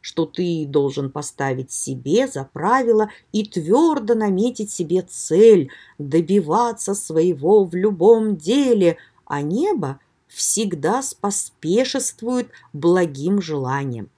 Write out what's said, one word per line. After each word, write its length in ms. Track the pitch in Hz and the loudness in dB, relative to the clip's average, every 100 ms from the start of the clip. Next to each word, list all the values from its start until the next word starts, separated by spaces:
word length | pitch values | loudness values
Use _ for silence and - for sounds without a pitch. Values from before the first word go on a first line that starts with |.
что 240 | - - | -12 -6
ты 400 | 160 - 180 165 151 | -6 -4 -4 -4 -2
должен 440 | 143 139 135 139 | 0 0 -2 -6
поставить 600 | 139 147 - 135 131 131 | -8 -12 -6 -4 -4 -8
себе 560 | - - 131 123 190 262 | -10 -8 -10 -2 0 0
за 160 | - | -4
правило 640 | 135 - 170 254 240 220 214 - _ | -12 -6 0 2 4 2 2 -6 _
и 120 | 214 | -4
твёрдо 720 | 214 - 156 226 330 294 208 | -4 -6 0 4 4 0 0
наметить 560 | 233 214 185 233 247 208 | 0 0 0 0 -2 -10
себе 320 | - 160 180 | -8 -2 -2
цель 680 | 185 - - 160 226 202 135 - - _ | -4 -12 -2 6 8 8 4 -8 -20 _
добиваться 960 | 147 156 160 196 151 185 240 214 - | -2 -2 2 0 2 0 0 -4 -6
своего 720 | 202 - 160 175 151 147 208 | -6 -4 0 0 0 4 4
в 100 | 190 | 4
любом 600 | 180 196 196 185 226 220 190 | 0 -2 2 6 6 4 -4
деле, 640 | 165 254 269 226 175 165 - _ _ | 0 2 2 4 2 0 -10 _ _
а 160 | 143 | -6
небо 560 | 147 190 370 349 147 135 _ _ _ | -4 -2 -2 -2 -4 -8 _ _ _
всегда 760 | - - - 214 170 151 233 | -6 -4 -2 -4 -2 -2 -2
споспешествует 1500 | 269 - - 202 - _ 160 196 262 277 - - 220 254 247 - _ | -4 -6 -6 -4 -8 _ -2 0 0 -2 -6 -6 -4 -4 -4 -12 _
благим 680 | 147 165 180 170 139 151 202 | -2 2 2 0 -2 -2 -2
желаниям. 680 | 165 151 131 139 139 120 98 | -2 -6 -4 -4 -6 -8 -12